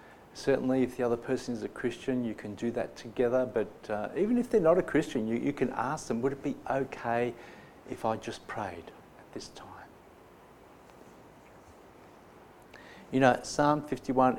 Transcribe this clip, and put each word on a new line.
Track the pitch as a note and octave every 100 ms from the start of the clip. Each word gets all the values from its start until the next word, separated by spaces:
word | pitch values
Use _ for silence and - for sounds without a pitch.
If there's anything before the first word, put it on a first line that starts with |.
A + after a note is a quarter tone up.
| - - -
certainly | - - C3 B2+ C3
if | B2 -
the |
other | A#2+ A#2+
person | - B2+ -
is | A#2
a | G#2
Christian, | - B2 - - B2+
you | A#2
can | G#2 G#2 G2+
do | A#2
that | A#2 -
together. | - A#2+ G#2+ A#2+ B2+ B2+
But, | A2+ G#2 - -
uh, | G#2+ G#2 C#3+
even | G#3 B3
if | A#3+
they're | A3
not | D#3+ F3+
a |
Christian, | F3+ D3 D#3 B2 A2
you, | A#2+
you | C3+
can | C#3+ B2
ask | A2+ B2 D#3 -
them, | A#2
"Would | B2
it | -
be | C#3+ - -
okay | C3+ C3 - A#2+ A#2 B2 A#2+ - - - - -
if | A#2+
I | A2+ A2
just | A2+ - -
prayed | A2+ G2 E2+ - - - -
at | -
this | - -
time?" | - - - - - - - - - - - - - - - - - - - - - - - - - - - - - - - - - - - -
You | C3
know, | C3 A#2+
Psalm | - - D3 D3+
fifty-one | D3 C3 - C3 B2+